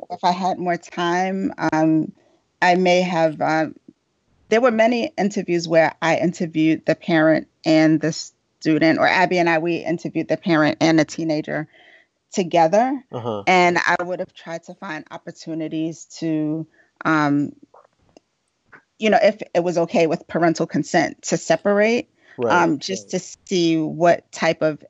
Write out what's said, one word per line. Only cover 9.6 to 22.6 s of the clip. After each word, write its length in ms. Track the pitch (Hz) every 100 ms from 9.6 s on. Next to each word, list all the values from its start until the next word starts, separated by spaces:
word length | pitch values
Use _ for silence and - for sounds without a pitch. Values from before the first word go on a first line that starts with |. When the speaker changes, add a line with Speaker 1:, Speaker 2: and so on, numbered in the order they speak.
| 170 165
Speaker 1:
interviewed 500 | - 170 - 160 151
the 80 | 156
parent 420 | 185 156 151 -
and 180 | 165 160
the 60 | 147
teenager 640 | - 160 151 156 147 156 _ _ _ _ _ _
together. 680 | - 175 170 160 202 254 277 -
Speaker 2:
Uh-huh. 300 | 123 117 104 101
Speaker 1:
And 300 | 180 180 175
I 180 | - 175
would 160 | 180 175
have 140 | 185
tried 300 | - - 170
to 100 | -
find 320 | 180 196 156 -
opportunities 920 | 165 - - 165 160 156 160 160 156 - -
to, 480 | 165 156 151 160 160 _ _ - 160
um, 500 | 156 147 143 143 - - - _ _ _ _ _ _ _ _ _ - _ -
you 120 | 214
know, 100 | 196
if 180 | 202 214 - 180
it 80 |
was 140 | 175 170
okay 300 | 170 214 165
with 200 | 165 -
parental 400 | 165 170 160 165
consent, 540 | 147 - 170 139 -
to 160 | - 165
separate, 720 | - 160 208 202 214 240 - _ _ -
Speaker 2:
Right. 260 | 120 175